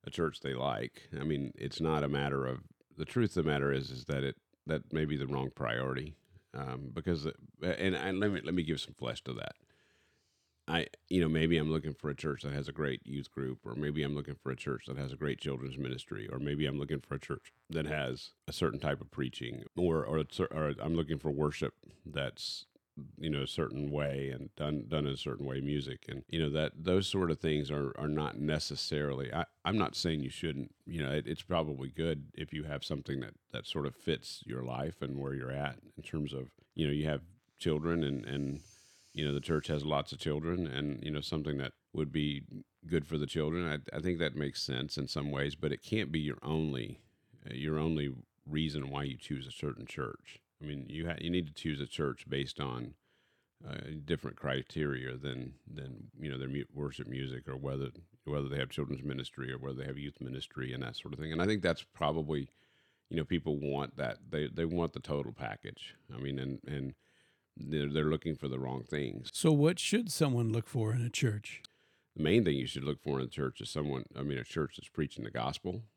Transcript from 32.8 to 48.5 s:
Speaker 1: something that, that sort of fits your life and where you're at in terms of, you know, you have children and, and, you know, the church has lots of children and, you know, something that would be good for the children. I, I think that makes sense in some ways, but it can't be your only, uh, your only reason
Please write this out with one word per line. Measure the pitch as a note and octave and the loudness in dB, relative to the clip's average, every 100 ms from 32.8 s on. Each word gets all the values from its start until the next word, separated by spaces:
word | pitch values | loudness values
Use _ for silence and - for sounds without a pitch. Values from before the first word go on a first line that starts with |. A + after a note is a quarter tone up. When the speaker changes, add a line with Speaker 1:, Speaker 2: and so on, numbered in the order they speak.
Speaker 1:
something | - D2 C#2 C2+ | -4 -4 -2 -4
that, | A1+ - _ | -4 -12 _
that | A#1 - | -10 -4
sort | D#2+ C#2+ | -2 -2
of | |
fits | - - C#2+ - - | -2 0 0 -2 -12
your | - B1 | -6 -4
life | B1 B1 D2 - | -2 -2 -2 -2
and | C#2 C#2 | -4 -2
where | C#2 | -2
you're | C#2 B1+ | -2 -2
at | C2+ C#2+ - - - | -2 -2 -4 -14 -16
in | |
terms | - D#2 C#2+ | -4 -2 -2
of, | C#2 B1+ _ _ | -4 -8 _ _
you | - D2+ | 0 2
know, | |
you | D2 D#2 | 4 2
have | C#2+ E2+ - _ _ | 0 -4 -20 _ _
children | E2+ D2+ E2 E2+ | 2 2 4 2
and, | C#2+ C#2 | 2 0
and, | G#1+ C#2 C#2 D2 - - - - - | -2 -2 -2 -4 -10 -20 -20 -20 -12
you | - D2 | -2 0
know, | |
the | C#2+ | 0
church | C#2 D#2 - | 2 2 2
has | D2+ | 0
lots | D2+ D2 C2+ | 2 0 0
of | C2 | -4
children | D#2+ D2 D#2+ F2+ E2 | 0 0 0 0 0
and, | C2 D2 C2 | 0 0 -2
you | D2+ | -2
know, | D2 | -2
something | C#2+ D#2+ D2+ C#2+ | 0 0 0 0
that | B1+ _ _ | -2 _ _
would | - D2+ | -2 0
be | D#2 D2 C#2+ - - - _ D#2+ | 2 2 0 -6 -12 -14 _ 0
good | E2 D2 | 0 2
for | D#2 | -2
the | D2 | 0
children. | D#2+ D2+ E2+ E2+ | 2 2 2 0
I, | D2+ - C#2+ | -2 -4 -2
I | |
think | E2+ E2+ | 0 2
that | D#2+ C2 | 2 2
makes | C#2+ - | -2 -2
sense | - B1+ C#2+ - | -2 -2 -2 -4
in | C2+ | -2
some | D#2 C#2+ | -2 0
ways, | C#2 C#2+ | 2 0
but | C#2+ D2+ | 0 -2
it | C#2 | -2
can't | - A2 D#2 | 0 0 2
be | D#2+ | 0
your | D2 G1+ | 0 -2
only, | C#2 D#2 D#2 C2 A1 - _ _ _ - - | 0 2 2 0 -4 -10 _ _ _ -18 -10
uh, | |
your | B1 D2+ D#2 | -4 0 2
only | D#2+ D#2 C#2+ B1+ - _ | 4 2 0 -4 -14 _
reason | - | -2